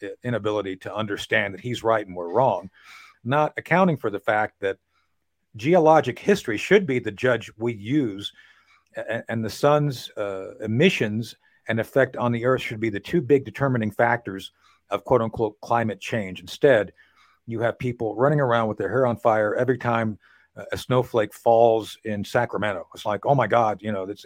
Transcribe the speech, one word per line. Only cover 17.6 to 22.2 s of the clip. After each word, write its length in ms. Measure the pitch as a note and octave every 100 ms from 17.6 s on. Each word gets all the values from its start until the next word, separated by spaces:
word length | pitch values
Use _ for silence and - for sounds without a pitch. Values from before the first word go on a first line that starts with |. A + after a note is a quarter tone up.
have 180 | A#2 -
people 380 | B2+ A#2+ A2+ G#2
running 240 | C#3 D3+
around 280 | C3 A#2 A2
with 100 | G#2
their 100 | F#2+
hair 180 | A#2+ B2+
on 100 | A2+
fire 380 | A#2+ A2 G#2+
every 220 | A#2 B2+ B2
time, 420 | A#2+ A#2 A2+ G#2 _ _ _ G#2+
uh, 80 | G2
a 60 | G2
snowflake 560 | - B2+ B2 A#2 G#2
falls 640 | - A#2 A2+ A#2 A2+ G2+ -
in 200 | A2+ G#2